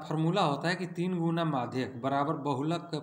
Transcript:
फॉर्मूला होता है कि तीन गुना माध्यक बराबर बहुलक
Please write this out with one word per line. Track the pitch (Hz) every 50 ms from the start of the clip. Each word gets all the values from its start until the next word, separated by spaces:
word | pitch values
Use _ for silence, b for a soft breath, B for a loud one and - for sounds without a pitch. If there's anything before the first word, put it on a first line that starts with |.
फॉर्मूला | - - 160 156 160 165 180 202 185
होता | 151 139 135 - 165
है | 185
कि | 180 185 165
तीन | 170 170 175 185 185 175
गुना | 165 170 165 170 165
माध्यक | 160 139 127 120 113 117 127 123 104 - 120
बराबर | 117 135 139 139 143 151 156 143 135
बहुलक | 147 135 123 143 156 170 165 170 - 160 147